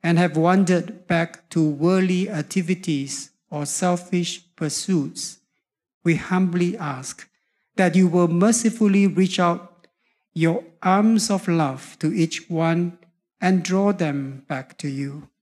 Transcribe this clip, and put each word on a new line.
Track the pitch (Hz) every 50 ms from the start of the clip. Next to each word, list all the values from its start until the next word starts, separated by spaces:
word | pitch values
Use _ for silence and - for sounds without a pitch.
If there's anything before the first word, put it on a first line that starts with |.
and | - 170 170
have | 165 180 170 147
wandered | 156 160 175 185 190 196 175 185 170 - - - - -
back | _ 175 165 170 170 - - _ _
to | - 170 156 151
worldly | 147 139 151 175 190 190 190 180 185 180 190 214
activities | 214 156 151 - - 196 175 160 185 175 190 - 156 139 139 135 - - - - _ _ _ _
or | 156 147 147
selfish | 143 - - 185 180 180 175 175 - - 180 170 170 - - _ _ _
pursuits. | - 165 151 - - - - 190 160 139 - - - - - - _ _ _ _ _ _ _ _ _ _ _ _ _ _
We | 170 165
humbly | - - - 185 185 190 180 170 180 175 175 196
ask | 226 180 147 135 131 131 - - - - _ _ _ _ _ _ _ _ _ _
that | - 190 175 151
you | 185 185
will | 175 160 180 175 170
mercifully | 170 175 196 226 226 233 - 226 226 - 220 202 190 202 196
reach | 196 151 - 190 185 -
out | - 180 170 170 - - - _ _ _ _ _ _ _ _ _ _ _ _ _
your | 165 160 165 170 214 - - _ _
arms | - 185 190 202 208 220 226 214 - -
of | 202 185 - -
love | 170 165 156 135 131 131 - - - _
to | - 156 -
each | 202 165 160 - - - _
one | 175 160 165 165 165 170 175 170 170 _ _ _ _ _ _ _ _ _
and | - 185 190 185 165
draw | - 185 190 196 202
them | 202 196 175 151 143 143 139 135 135 135 -
back | _ 147 131 131 _ -
to | - -
you. | 143 135 135 139 139 139 151 143 _ _ _